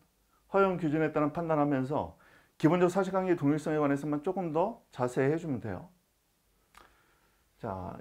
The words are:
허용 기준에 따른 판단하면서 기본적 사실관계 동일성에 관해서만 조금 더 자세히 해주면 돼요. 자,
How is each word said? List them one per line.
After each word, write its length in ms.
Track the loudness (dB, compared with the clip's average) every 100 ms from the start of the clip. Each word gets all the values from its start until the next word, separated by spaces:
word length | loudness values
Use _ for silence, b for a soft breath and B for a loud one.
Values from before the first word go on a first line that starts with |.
| _ _ _ _ _
허용 240 | 2 2 2
기준에 360 | 0 0 0
따른 200 | 0 -2
판단하면서 840 | -2 0 2 2 2 0 -2 -4 -10 b b b b
기본적 320 | 2 4 4
사실관계 460 | 2 0 0 0 2
동일성에 400 | 2 0 0 0
관해서만 440 | 0 0 -2 -4
조금 300 | -2 -4 -2
더 300 | 0 -2 -4 _
자세히 400 | -4 -2 0 0
해주면 280 | 0 -2 -6
돼요. 280 | -6 -10 -12 _ _ _ _ _ _ _ _ b b b b b b b b _
자, 400 | -8 -8 -8 -12